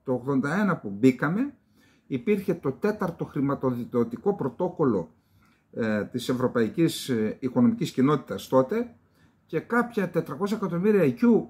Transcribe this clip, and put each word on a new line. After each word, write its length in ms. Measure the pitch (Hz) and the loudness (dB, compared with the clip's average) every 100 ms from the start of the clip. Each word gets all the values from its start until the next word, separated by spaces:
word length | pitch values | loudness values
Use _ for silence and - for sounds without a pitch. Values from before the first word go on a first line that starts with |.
το 100 | - | -4
ογδόντα 480 | 127 127 135 135 175 | -4 0 -2 0 0
ένα 160 | 208 156 | 0 0
που 140 | 104 | -4
μπήκαμε, 640 | 98 131 127 147 190 285 - _ _ _ _ - | 2 4 4 0 -2 -4 -8 _ _ _ _ -10
υπήρχε 480 | 131 151 202 - | -6 0 0 0
το 180 | 170 143 | -4 -4
τέταρτο 520 | 135 208 214 180 - | -2 -2 -2 -4 -6
χρηματοδοτικό 1080 | 143 147 135 135 131 123 120 123 117 117 202 | -8 -2 -2 0 -2 -2 -2 -2 -2 -2 -4
πρωτόκολλο, 800 | 202 131 - 175 - 143 101 - _ _ _ _ _ _ | -2 -4 -4 -4 0 2 2 -2 _ _ _ _ _ _
ε, 300 | - 113 107 | -6 -2 -2
της 240 | 98 127 120 | -4 -6 -4
Ευρωπαϊκής, 800 | 127 123 120 110 101 165 - - | -2 0 0 0 2 0 0 -4
ε, 280 | 117 107 - | -2 -2 -4
Οικονομικής 500 | 127 127 120 113 143 | -4 2 4 2 -2
Κοινότητας 580 | - 131 147 - 98 - | 0 2 2 -2 -10 0
τότε, 460 | 131 131 214 240 - _ _ _ _ _ | 2 2 0 -4 -10 _ _ _ _ _
και 140 | 160 | -8
κάποια 500 | - 240 240 208 175 | -2 0 0 -2 -2
τετρακόσια 460 | 165 - 143 196 214 | -2 -4 -4 -4 -4
εκατομμύρια 460 | 190 170 202 208 | -4 0 2 4
E 180 | 151 120 | 4 4
Q, 260 | 240 220 - | 4 4 2